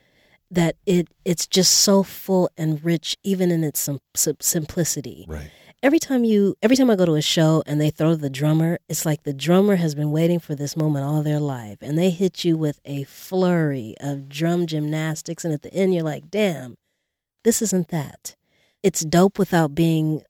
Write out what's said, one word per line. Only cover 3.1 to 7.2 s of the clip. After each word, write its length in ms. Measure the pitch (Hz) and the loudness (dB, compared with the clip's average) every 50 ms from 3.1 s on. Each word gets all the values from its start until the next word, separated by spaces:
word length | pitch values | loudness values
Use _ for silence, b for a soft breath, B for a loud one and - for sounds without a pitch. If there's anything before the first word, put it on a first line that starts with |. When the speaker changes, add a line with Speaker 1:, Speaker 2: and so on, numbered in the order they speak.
| - - - | -10 -8 -4
Speaker 1:
even 260 | 196 196 185 185 175 | -2 0 0 2 2
in 140 | 175 160 160 | 2 2 0
its 160 | 147 - - | -2 -2 -4
sim-, 220 | - - 143 135 _ _ - | -6 -6 -6 -8 _ _ -4
sim-, 220 | - - 160 143 - | -2 -2 -2 -2 -2
simplicity. 840 | - - - 175 151 - - 185 165 - - 165 127 120 92 69 90 85 | -2 -2 -2 -2 -4 -4 -2 -2 -2 -2 -2 -6 -8 -10 -12 -16 -14 -10
Speaker 2:
Right. 240 | 78 76 73 73 B B B B B B | -10 -10 -10 -12 B B B B B B
Speaker 1:
Every 180 | - 269 285 330 | 0 2 2 2
time 260 | - - 277 254 233 | 0 0 0 0 2
you, 320 | 226 220 208 202 190 - - | 4 4 4 4 2 0 0
every 140 | - 220 262 | 2 2 4
time 140 | 247 269 247 | 4 4 4
I 80 | 220 185 | 4 4
go 80 | 185 | 4
to 100 | 175 156 | 4 4
a 60 | 151 | 2